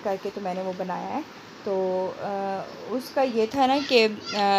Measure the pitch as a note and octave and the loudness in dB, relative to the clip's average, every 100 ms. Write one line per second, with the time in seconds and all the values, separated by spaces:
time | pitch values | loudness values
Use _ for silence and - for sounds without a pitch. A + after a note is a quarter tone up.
0 | G#3 F#3+ G3+ G3+ F#3+ F#3 F#3+ F3+ F#3 F3 | -2 -2 -4 -4 -4 -4 -4 -4 -4 -4
1 | F#3+ A#3 E4 - - - G#3+ F#3+ F#3 F#3 | -4 -6 -6 -14 -18 -10 -2 0 2 0
2 | F#3 - G3 G3 G3 G3 - - - B3 | -2 -4 -4 -4 -2 -4 -8 -12 -6 -6
3 | B3 C#4+ C4 A3+ A3 C#4 C4 C#4+ C#4 B3 | -2 2 2 4 2 4 4 4 4 6
4 | A3 G#3 - G#3 G3+ | 6 2 -6 0 4